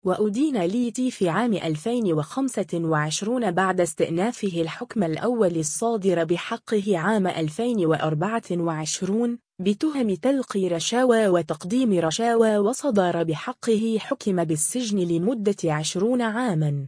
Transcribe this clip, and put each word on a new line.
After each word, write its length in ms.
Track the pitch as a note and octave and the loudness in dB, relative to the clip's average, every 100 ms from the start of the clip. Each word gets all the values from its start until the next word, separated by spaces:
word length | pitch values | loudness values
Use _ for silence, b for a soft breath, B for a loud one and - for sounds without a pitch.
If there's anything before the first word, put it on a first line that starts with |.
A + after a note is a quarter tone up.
وأدين 580 | F#3 F#3 G#3+ G3+ D4+ B3 | -2 0 0 0 0 0
لي 280 | E3+ A3+ A#3+ | 0 0 -2
تي 200 | A3 B3+ | -2 -4
في 180 | - F3+ | 0 0
عام 240 | E3 A#3+ | 2 0
ألفين 600 | G3+ E3 D#3 A3 B3 G#3 | 0 -2 -4 -2 -2 0
وخمسة 540 | D#3 D3 - C4+ A#3 F#3 | 0 -2 -2 -2 -2 -4
وعشرون 760 | E3+ E3 D#3 D3+ D#3 G3+ B3 A3 | -2 0 0 0 -2 -2 0 0
بعد 300 | F3 F#3+ F#3 | 0 0 2
استئنافه 800 | F3 - E3 E3 G#3 A#3+ G3+ E3+ | 0 0 -2 0 -2 -2 -4 -2
الحكم 420 | D#3+ - B3 A3+ | -4 -4 -6 -2
الأول 540 | E3+ D#3 A3 A#3+ F#3+ E3 | 0 0 -2 2 2 2
الصادر 680 | D#3 - A#3 A3+ F#3+ E3+ | -4 -2 -2 0 2 2
بحقه 720 | E3 F3 - A3+ - G#3+ G3+ F3+ | 2 -2 -2 -8 -2 -2 0 0
عام 280 | F3+ A3 F#3 | 2 2 0
ألفين 600 | E3 D#3+ D#3 A#3+ A3+ D#3+ | 0 -4 -2 -2 2 2
وأربعة 560 | D#3+ D#3 D#3 F#3+ A3+ - | 2 0 0 0 -2 -2
وعشرون، 880 | F3 E3+ D#3 D#3 - F#3 G#3+ A#3+ A#3+ _ - | -2 -2 -2 -4 -4 -2 0 0 -4 _ -4
بتهم 560 | F#3+ G#3 D#4 C#4+ A3+ | -2 0 0 0 0
تلقي 540 | F3+ B3+ C#4 A#3+ G3+ F3+ | 0 0 0 0 -2 0
رشاوى 600 | E3 - A#3 C4 A3+ G#3 | 0 0 2 4 4 4
وتقديم 720 | F3 D#3 D#3 F3+ A#3+ B3+ F3+ | 2 0 -6 -2 0 2 2
رشاوى، 600 | D#3+ D#3 A#3 A#3 A3 G#3 | 2 0 2 2 2 2
وصدر 640 | G3+ C4 D4 G3+ F3+ E3+ | 2 0 0 2 2 2
بحقه 720 | E3 D#3 - B3 - G#3+ A3+ A3 | 0 -2 -6 -6 0 0 2 -2
حكم 440 | - C4+ A3 F3+ | -2 -4 0 0
بالسجن 540 | D#3+ D#3 - B3+ A#3 G3+ | 0 0 0 -2 -2 0
لمدة 580 | F3 E3+ F#3 B3+ G3+ G3+ | 2 2 2 2 0 0
عشرون 580 | E3 D3+ D#3 F3+ G#3+ B3+ | 0 0 -2 0 0 2
عاما. 640 | A3+ G#3+ B3+ E3 D3+ C#3+ | 0 -2 0 2 0 -2